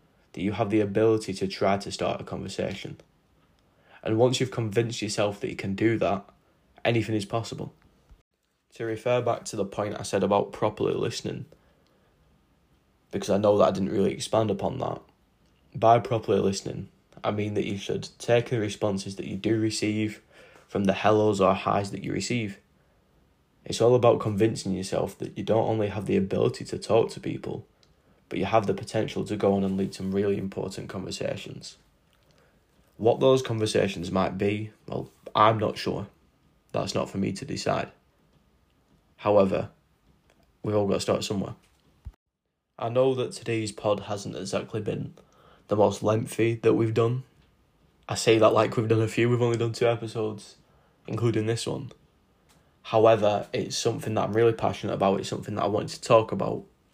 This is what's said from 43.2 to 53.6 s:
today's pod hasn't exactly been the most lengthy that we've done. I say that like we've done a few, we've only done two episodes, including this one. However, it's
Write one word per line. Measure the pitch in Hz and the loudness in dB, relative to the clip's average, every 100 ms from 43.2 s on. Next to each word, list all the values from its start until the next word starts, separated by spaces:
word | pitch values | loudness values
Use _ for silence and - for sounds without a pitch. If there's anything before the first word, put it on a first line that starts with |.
| 117 | -2
today's | - - 113 107 | -6 -4 -4 -4
pod | - 107 101 | -2 0 0
hasn't | 104 104 107 110 | -2 -8 -8 -8
exactly | 98 - - 110 | -6 -6 -4 -6
been | 101 - - - _ _ _ _ - | -4 -4 -6 -12 _ _ _ _ -2
the | 104 | 4
most | 101 98 | 4 4
lengthy | 104 110 - - 113 113 | 0 0 -2 0 0 2
that | 113 | 2
we've | 113 113 | 4 2
done. | 117 117 127 - _ _ _ _ _ _ _ - | 2 0 0 -8 _ _ _ _ _ _ _ -8
I | 104 | 0
say | 120 113 | 4 6
that | 110 | 6
like | 113 110 - | 6 2 2
we've | 110 | 2
done | 110 | 2
a | 110 | 2
few, | - 117 | 2 2
we've | 120 | 2
only | 120 117 | 2 0
done | 117 | -2
two | 110 117 | 0 0
episodes, | 113 110 117 107 104 - - _ _ _ _ - | 0 -4 -6 -6 -6 -14 -20 _ _ _ _ -8
including | 107 117 110 107 | -2 0 0 0
this | 113 113 | -2 -4
one. | 131 120 - _ _ _ _ _ _ _ _ | -6 -10 -16 _ _ _ _ _ _ _ _
However, | - 110 113 113 104 104 - | 0 6 6 6 4 0 -4
it's | - | -6